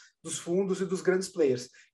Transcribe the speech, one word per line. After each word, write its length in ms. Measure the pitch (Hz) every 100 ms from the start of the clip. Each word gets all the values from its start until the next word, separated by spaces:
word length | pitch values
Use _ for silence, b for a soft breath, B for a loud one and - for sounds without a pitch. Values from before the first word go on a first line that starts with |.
| b _
dos 160 | 165 -
fundos 440 | 165 180 196 185
e 20 |
dos 160 | 185 185
grandes 280 | 175 185 185
players. 420 | 175 143 123 - b b